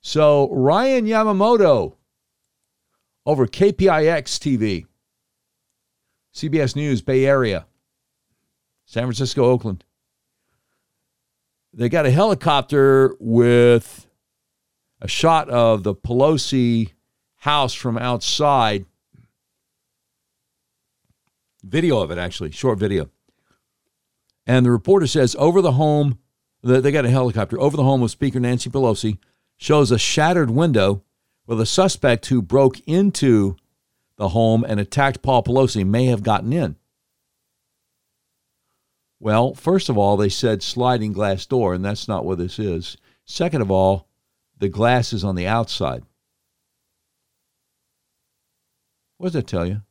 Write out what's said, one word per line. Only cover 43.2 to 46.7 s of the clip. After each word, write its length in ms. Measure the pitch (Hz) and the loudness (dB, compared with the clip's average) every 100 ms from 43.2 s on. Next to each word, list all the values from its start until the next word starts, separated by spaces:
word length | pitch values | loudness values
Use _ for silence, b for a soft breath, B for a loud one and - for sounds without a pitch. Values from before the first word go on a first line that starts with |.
Second 380 | _ - 170 156 | _ -6 -4 -2
of 100 | 101 | 0
all, 380 | 95 95 95 - _ _ _ _ _ | 2 2 0 -6 _ _ _ _ _
the 100 | 101 | -6
glass 460 | 95 117 123 120 | 0 0 0 -2
is 100 | 107 | -6
on 120 | 95 90 | -4 -4
the 120 | 90 | -2
outside. 560 | 113 113 - 80 62 - _ _ _ _ _ _ | -4 -4 -6 -6 -8 -14 _ _ _ _ _ _